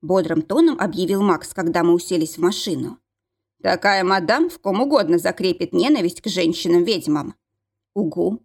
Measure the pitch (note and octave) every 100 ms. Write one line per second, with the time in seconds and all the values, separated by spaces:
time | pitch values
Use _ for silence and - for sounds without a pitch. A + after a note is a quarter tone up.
0 | D#3 F#3 D#3+ D#3+ D#3 A#3 E4 C#4 F#3+ F3+
1 | F3 G3 G3+ D#3+ - - E3+ E3+ E3+ F3
2 | - F3+ D#3 - E3+ G3+ - D3+ - -
3 | _ _ _ _ _ _ F#3+ F#3 G3+ G3
4 | F#3 G3 E3 A#3+ E4+ - G3 F#3+ C#4 C#4+
5 | E3 F3 F3+ F3+ F#3+ F3 F3 F3+ A3 D4
6 | F3 - A3+ F3+ E3 D#3+ F3 F3 F3 G3+
7 | C#3+ D3+ C#3+ - _ _ _ _ _ -
8 | G#3+ - F3 A3